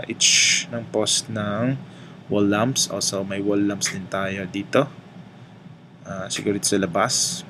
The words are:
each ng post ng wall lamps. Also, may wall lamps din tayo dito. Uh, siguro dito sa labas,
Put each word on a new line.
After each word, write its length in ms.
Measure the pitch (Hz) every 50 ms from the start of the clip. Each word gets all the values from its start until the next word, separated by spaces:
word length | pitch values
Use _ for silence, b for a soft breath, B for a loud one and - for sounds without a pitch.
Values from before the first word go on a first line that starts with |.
| -
each 640 | - 113 - - - - - - - - - - -
ng 240 | 123 117 113 107 -
post 320 | 107 107 101 - - -
ng 480 | - 110 107 104 104 101 107 120 127 135 131 B B B B B B B B B -
wall 160 | 98 104 104
lamps. 400 | 101 104 104 113 127 131 - -
Also, 400 | - 87 98 - - 101 98 98
may 160 | 98 98 98
wall 160 | 98 104 101 101
lamps 320 | 101 101 101 98 - -
din 160 | - 98 92
tayo 400 | - - 95 98 95 95 98 95
dito. 400 | 90 - 101 98 - - - 143 - - - - - - - - - - - - - - - - - - - - - - - -
Uh, 240 | - 98 95 92 98
siguro 240 | - - 104 104 101
dito 160 | 101 - -
sa 80 | 104 98
labas, 640 | 95 87 82 98 107 127 - - - - - - - -